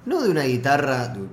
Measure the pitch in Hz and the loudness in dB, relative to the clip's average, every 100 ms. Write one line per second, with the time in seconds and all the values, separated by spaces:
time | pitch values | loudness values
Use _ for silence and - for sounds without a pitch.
0 | - 339 240 160 139 123 131 143 135 127 | -4 0 2 2 2 0 2 2 2 0
1 | 120 101 95 | -2 -6 -10